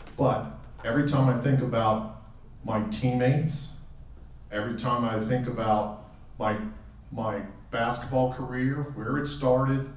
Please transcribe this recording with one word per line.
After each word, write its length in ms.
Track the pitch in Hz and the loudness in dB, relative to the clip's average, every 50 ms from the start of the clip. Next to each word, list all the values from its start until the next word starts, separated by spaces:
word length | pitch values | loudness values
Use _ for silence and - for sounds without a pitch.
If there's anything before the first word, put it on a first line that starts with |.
| - - - | -16 -8 -2
But 280 | - 135 123 - - - - - - - - - - - | 2 2 4 2 2 -2 -6 -10 -12 -14 -16 -14 -8 -4
every 240 | 113 120 147 143 | 0 2 2 4
time 220 | 143 143 131 135 131 | 4 4 6 6 6
I 100 | 120 - | 4 4
think 200 | - 139 131 - | 4 4 4 4
about 600 | - - 117 113 110 110 110 110 - - - - - - - - - - - - - | 4 2 2 4 4 4 4 2 0 -4 -10 -14 -16 -18 -18 -18 -18 -18 -16 -10 -4
my 160 | - 110 107 107 - | -2 -2 0 0 -2
teammates, 840 | - - 131 123 123 123 123 131 151 151 160 - - - - - - - - - - - - - - - - - - - - - | -2 0 2 2 4 4 4 4 4 4 2 0 -2 -4 -8 -10 -12 -14 -16 -16 -16 -16 -16 -16 -16 -16 -16 -16 -18 -18 -12 -8
every 240 | 104 104 107 120 110 | -6 -4 -4 -4 -4
time 280 | 101 - 123 120 120 120 | -2 0 0 2 2 2
I 140 | 113 110 110 | 2 0 0
think 280 | 107 110 127 123 123 | 0 2 0 0 0
about 560 | 127 - 113 113 110 107 107 107 107 - - - - - - - - - | 0 -2 0 2 4 4 4 2 0 -4 -10 -14 -16 -18 -18 -18 -14 -6
my, 200 | - 107 - - 220 220 214 - - - - - - - - | -2 0 0 0 -2 -4 -6 -8 -12 -16 -18 -18 -18 -16 -10
my 300 | - 117 135 147 101 101 - - - - - - | -8 -4 -4 -2 -4 -4 -6 -8 -12 -14 -12 -4
basketball 640 | - 117 117 107 - - - - 127 131 127 127 - | -2 0 0 0 0 -2 -2 0 2 4 4 2 0
career, 580 | - 127 117 127 127 127 135 143 147 139 - - | -2 -6 -4 -2 0 0 0 0 0 -2 -4 -6
where 220 | - - 127 139 | -6 -4 -2 0
it 100 | 143 - | 0 0
started, 640 | - - - 135 127 127 131 135 135 135 135 135 - - | -2 -2 2 4 6 6 6 6 4 2 2 0 -4 -8